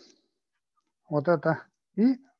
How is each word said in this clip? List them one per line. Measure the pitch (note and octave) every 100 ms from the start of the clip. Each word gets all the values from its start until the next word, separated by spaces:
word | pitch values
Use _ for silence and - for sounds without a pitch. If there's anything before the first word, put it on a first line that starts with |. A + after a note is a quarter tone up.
| - _ _ _ _ _ _ _ _ _ -
Вот | D3 D3+
это | D#3+ D#3+ - - _ _ F#3+
И, | A#3+ B3+ _